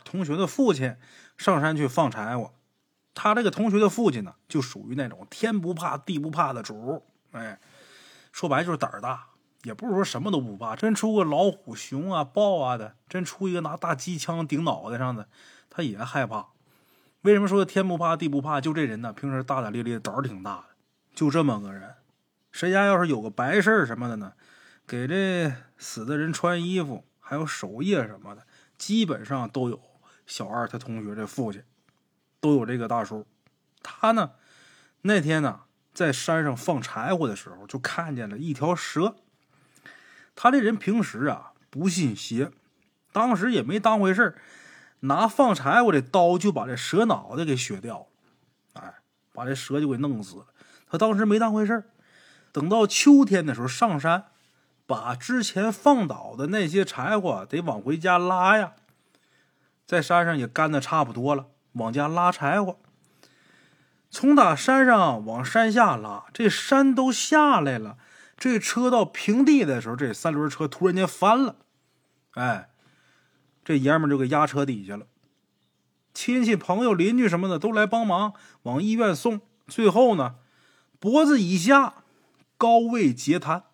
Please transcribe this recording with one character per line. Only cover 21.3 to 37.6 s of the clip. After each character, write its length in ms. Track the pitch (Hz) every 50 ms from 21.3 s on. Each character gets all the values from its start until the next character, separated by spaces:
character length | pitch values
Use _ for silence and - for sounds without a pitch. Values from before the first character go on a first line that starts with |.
这 120 | 139 170 160
么 160 | 139 117 104
个 140 | 101 98 98
人。 220 | 98 92 - - - _ _ _ _ _ _ _ _ _ _
谁 200 | - - - 180
家 140 | 190 196 202
要 160 | 202 196 175
是 60 | 175 165
有 120 | 143 113
个 120 | 107 113
白 280 | 104 - 120 131 165 208
事 120 | 175 208
儿 120 | 220 214 156
什 140 | 117 117 117
么 80 | 123 120
的 100 | 117 110
呢， 160 | 101 95 - _ _ _ _ _ _ - _ _ _
给 220 | - 123 120 123 131
这 440 | 170 196 196 190 185 175 170 151 127 - - _ _ _
死 260 | - - - 117 110
的 140 | 117 151 147
人 120 | 156 165
穿 320 | 160 - - 170 175 175 170
衣 200 | 175 185 185 165
服， 200 | 143 123 - - _ _ _
还 160 | _ - 139
有 80 | 147 160
守 380 | 143 - - - 95 101 117
夜 240 | 160 190 202 151 117
什 160 | 107 107 95
么 140 | 95 101 104
的， 100 | 107 - _ _ _ _ _ _ -
基 300 | - - 202 226 226 165
本 180 | 139 - 113
上 240 | 107 143 135 120 104
都 200 | - 135 127 120
有 100 | 113 - _ _ _ _ _ _ _ _ _ -
小 200 | - - 113 -
二 200 | 107 120 120 113
他 100 | - 120
同 260 | 123 127 113 110 107
学 120 | 101 104
这 100 | 110 107
父 260 | 101 - - 123 110
亲， 120 | 98 101 - _ _ _ _ _ _ _ _ _ _ _ _ _ _ _
都 140 | - 151 147
有 100 | 135 113
这 140 | 110 123 123
个 100 | 117 110
大 160 | 117 117 107
叔。 220 | - 113 107 104 - _ _ _ _ _ _ _ _ _ _
他 300 | - - - - - 220
呢， 220 | 226 226 180 139 - _ _ _ _ _ _ _ _ _ _ _ _ _
那 180 | - 190 214 196
天 220 | 143 151 160 156
呢， 200 | 147 127 95 - - _ _ _ _ _ _
在 180 | - 180 156 135
山 300 | - - - 165 160 156
上 120 | 147 127
放 240 | 123 - - 165 131
柴 360 | 120 - - 110 113 147 190
火 120 | 170 156 120
的 80 | 101
时 140 | 101 - -
候， 160 | - -